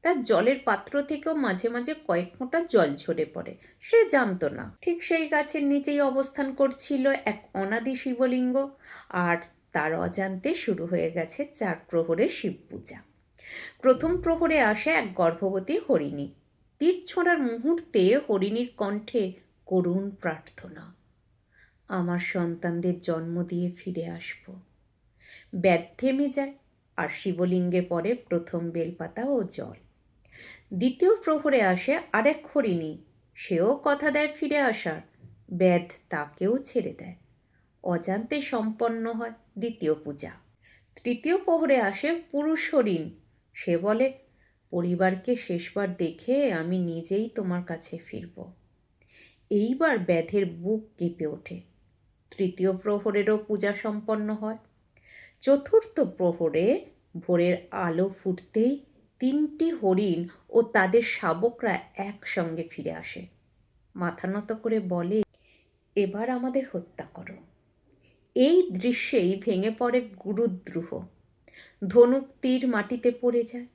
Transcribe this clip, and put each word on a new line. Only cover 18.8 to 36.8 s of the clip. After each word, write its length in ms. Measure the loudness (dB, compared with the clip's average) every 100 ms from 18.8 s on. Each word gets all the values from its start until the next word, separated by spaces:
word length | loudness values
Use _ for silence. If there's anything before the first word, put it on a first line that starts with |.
| -4 -4 -4 -2 -2 -6 _ _ -2
করুণ 440 | 0 2 0 -4
প্রার্থনা, 840 | -6 -6 -6 -12 -20 -18 -18 -20 -20 _ _ _ _ _ _ _ _ _
"আমার 300 | -2 0 -2
সন্তানদের 800 | -2 -2 -2 -2 -2 0 -2 -2
জন্ম 440 | -2 -4 -2 -4
দিয়ে 280 | -2 -2 -4
ফিরে 360 | -4 -8 -6 -6
আসব।" 480 | -8 -12 -14 -16 -20 -20 _ _ _ _ _ -20 -20 -10
ব্যাধ 260 | 0 4 4 0 -2
থেমে 300 | 0 2 0
যায়, 260 | -2 -4 -8 _ _ _ -6
আর 120 | -6
শিবলিঙ্গে 720 | -4 -6 -2 0 2 2 0
পড়ে 320 | 0 -4 -2
প্রথম 560 | -4 -2 -4 -2 -6 -4
বেলপাতা 540 | -4 -6 -6 -10 -6
ও 180 | -2 -2
জল। 320 | -2 -8 -10 -14 _ _ _ _ _ -20 -20 -20 _
দ্বিতীয় 420 | 0 0 4 4 4
প্রহরে 460 | 2 2 4 4
আসে 360 | 4 2 0 -2 0
আরেক 340 | 2 2 2 -2
হরিণী, 520 | 0 2 0 -2 -10 -16 _ _
সেও 460 | -16 -2 2 2 2
কথা 260 | 0 2 2
দেয় 220 | 0 0
ফিরে 260 | -2 -2 2
আসার। 420 | 2 0 -4 -6 -12 _ -20 -20 -12
ব্যাধ 420 | 2 4 4 0 -16 _
তাকেও 500 | -8 -8 -4 -2 0
ছেড়ে 360 | -2 -4